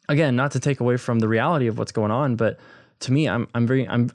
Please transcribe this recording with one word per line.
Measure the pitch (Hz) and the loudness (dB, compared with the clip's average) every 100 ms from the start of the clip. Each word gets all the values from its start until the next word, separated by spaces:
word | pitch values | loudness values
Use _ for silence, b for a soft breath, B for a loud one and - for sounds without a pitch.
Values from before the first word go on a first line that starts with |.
| - | -2
again, | 143 151 123 | 0 2 2
not | 139 | 0
to | 131 | 0
take | 143 135 | -2 0
away | 123 123 | 0 0
from | - 117 | 0 0
the | 110 | 2
reality | 113 139 160 120 | 2 2 0 0
of | 107 | -2
what's | 107 | -6
going | - 104 | -2 -2
on, | 117 143 110 | 0 0 0
but | 110 - B B B B | -2 -2 B B B B
to | - | -2
me, | 135 143 | 0 0
I'm, | 113 - | -2 -2
I'm | 120 117 | -2 2
very, | 131 - | 2 0
I'm, | 120 120 | 0 0